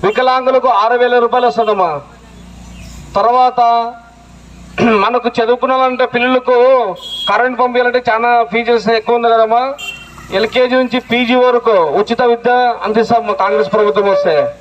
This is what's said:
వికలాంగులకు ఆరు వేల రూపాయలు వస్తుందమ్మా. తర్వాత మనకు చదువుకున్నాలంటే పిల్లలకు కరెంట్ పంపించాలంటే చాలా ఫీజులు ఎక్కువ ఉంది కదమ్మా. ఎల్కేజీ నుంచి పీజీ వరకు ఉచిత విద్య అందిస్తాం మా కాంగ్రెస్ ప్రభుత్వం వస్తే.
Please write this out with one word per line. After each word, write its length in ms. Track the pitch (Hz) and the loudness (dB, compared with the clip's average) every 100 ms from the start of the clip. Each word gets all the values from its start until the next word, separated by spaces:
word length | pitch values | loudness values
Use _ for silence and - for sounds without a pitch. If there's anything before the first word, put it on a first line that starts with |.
వికలాంగులకు 640 | 381 427 254 254 254 262 240 | 0 0 0 0 2 2 2
ఆరు 280 | 214 220 240 | 2 2 2
వేల 160 | 247 247 | 2 2
రూపాయలు 280 | 233 247 247 | 2 2 0
వస్తుందమ్మా. 440 | 226 214 202 180 147 - - - - - - - - - - - 202 | 0 -2 0 -2 -4 -12 -20 -20 -20 -20 -20 -20 -20 -20 -20 -8 -2
తర్వాత 440 | 220 247 254 247 233 233 233 240 - - - - - - - - 233 214 | 2 4 2 2 2 2 -2 -10 -20 -20 -20 -20 -20 -20 -18 -2 0 2
మనకు 240 | 202 247 240 | 2 0 -4
చదువుకున్నాలంటే 760 | 240 226 247 262 262 262 247 247 | -2 0 0 0 0 0 0 -2
పిల్లలకు 500 | 240 247 254 247 247 247 262 214 175 - - - | -2 0 0 2 2 4 4 0 -6 -12 -10 -4
కరెంట్ 320 | 208 247 240 | 0 0 0
పంపించాలంటే 420 | 254 240 247 247 247 | 0 0 0 0 0
చాలా 220 | 220 240 240 | 0 2 2
ఫీజులు 480 | 233 226 233 233 202 | 0 -2 0 0 0
ఎక్కువ 260 | 226 220 233 | -2 0 0
ఉంది 100 | 233 | 2
కదమ్మా. 280 | 226 220 233 262 285 - - - - - 190 | 2 2 0 -2 -6 -12 -14 -18 -20 -6 -4
ఎల్కేజీ 360 | 220 240 254 | -2 0 2
నుంచి 240 | 254 254 247 | 2 0 -4
పీజీ 380 | - 233 240 254 247 | -4 -4 0 2 2
వరకు 300 | 240 233 202 160 143 | 2 2 2 2 0
ఉచిత 220 | 214 233 | -2 0
విద్య 280 | 247 233 240 247 247 226 | 0 0 0 2 0 -2
అందిస్తాం 420 | 202 214 220 233 208 | -4 -2 0 0 0
మా 80 | 202 | -2
కాంగ్రెస్ 280 | 190 214 - | 0 0 0
ప్రభుత్వం 360 | 214 208 214 196 | 0 0 0 0
వస్తే. 280 | 190 190 151 - - | 0 0 0 -2 -6